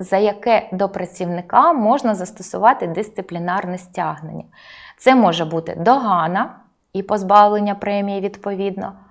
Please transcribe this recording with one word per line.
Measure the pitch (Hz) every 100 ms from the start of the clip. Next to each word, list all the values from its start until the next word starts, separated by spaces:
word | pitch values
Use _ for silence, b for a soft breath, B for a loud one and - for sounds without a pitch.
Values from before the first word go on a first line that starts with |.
за | 185 196
яке | 208 202 240 220 -
до | 185 196
працівника | 196 180 - 175 175 175 - 330
можна | 285 214 277 240
застосувати | 196 180 - 185 185 220 269 175
дисциплінарне | 165 214 - 190 175 175 190 185 185
стягнення. | - 190 160 147 160 160 - B B B B B
Це | 262
може | 262 190 165
бути | 160 165 170
догана | 165 180 269 226 175 165 190 226 - _ _ _
і | 196
позбавлення | 190 214 190 208 208 208 208
премії | 202 202 202 202 196
відповідно, | 196 196 202 190 196 196 - - b